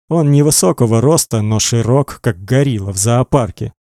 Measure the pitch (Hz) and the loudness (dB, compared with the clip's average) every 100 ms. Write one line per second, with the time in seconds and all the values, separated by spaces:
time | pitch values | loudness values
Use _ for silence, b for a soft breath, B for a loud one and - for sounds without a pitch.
0 | - 165 147 143 147 - 180 143 117 113 | -6 -2 2 4 2 2 0 0 0 2
1 | 131 160 - 113 104 110 - 117 110 131 | 2 2 0 -4 -2 -2 -2 -2 0 0
2 | 139 - 120 90 98 131 143 110 98 95 | -2 -4 -6 -6 -2 0 0 -2 -4 -4
3 | 107 120 131 143 104 - 110 - | 0 0 0 0 -2 -6 -12 -12